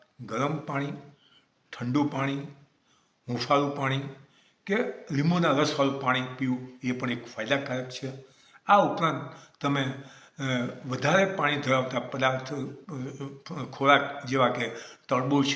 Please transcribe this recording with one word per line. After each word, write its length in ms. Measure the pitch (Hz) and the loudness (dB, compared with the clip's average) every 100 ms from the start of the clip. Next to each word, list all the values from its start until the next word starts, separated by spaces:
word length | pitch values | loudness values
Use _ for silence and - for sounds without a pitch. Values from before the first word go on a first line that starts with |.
| _ - 110 | _ -16 -6
ગરમ 320 | 113 139 151 | -2 -2 -2
પાણી, 300 | - 139 143 - - - _ _ _ _ _ | -4 -4 -4 -8 -14 -20 _ _ _ _ _
ઠંડુ 320 | - 120 139 | -8 -2 0
પાણી, 340 | 147 135 135 139 151 - _ _ _ _ _ _ - | 0 0 -2 -4 -8 -16 _ _ _ _ _ _ -8
હૂંફાળું 480 | 120 - 143 143 143 | -4 2 2 2 0
પાણી 240 | 135 135 - - - _ _ _ - | -2 -2 -4 -12 -20 _ _ _ -2
કે 100 | 208 247 - - | -2 -2 -6 -4
લીંબુના 400 | 143 156 175 165 | 0 2 4 4
રસવાળું 500 | 139 147 - 139 139 | 4 2 2 0 0
પાણી 200 | 131 127 131 - | 0 0 -2 -4
પીવું 420 | 131 127 - - | -2 -2 -6 -8
એ 80 | 127 | -4
પણ 200 | 123 127 | -2 -4
એક 160 | 120 - | -4 -8
ફાયદાકારક 600 | - 110 139 131 127 127 | -8 -2 -2 -2 -6 -6
છે. 220 | - 131 131 - _ _ - - | -8 -10 -12 -18 _ _ -4 4
આ 100 | 202 | 6
ઉપરાંત 540 | 175 - 165 139 135 - - - | 6 2 0 -2 -8 -14 -20 -6
તમે, 320 | 143 139 135 135 - - - - | -2 0 -2 -6 -14 -20 -20 -6
અ, 40 | 135 123 120 - 131 | -2 -2 -2 -8 -8
વધારે 400 | 127 143 185 190 | -2 4 4 4
પાણી 300 | 190 147 147 | 4 4 4
ધરાવતા 440 | 127 131 123 127 | 4 2 2 -2
પદાર્થ, 540 | 123 131 131 131 - | -4 0 2 2 -4
અ, 120 | 147 127 - - 139 131 135 139 139 - | -6 -6 -10 -12 -10 -10 -10 -12 -12 -12
અ, 100 | 165 | -10
ખોરાક 600 | 123 - 139 139 - - 127 | -8 2 6 6 4 -6 -2
જેવા 240 | 135 120 | 2 2
કે 220 | - 113 - - - - | 2 -4 -8 -14 -14 -2
તરબૂચ, 380 | 135 139 143 135 | 0 4 4 2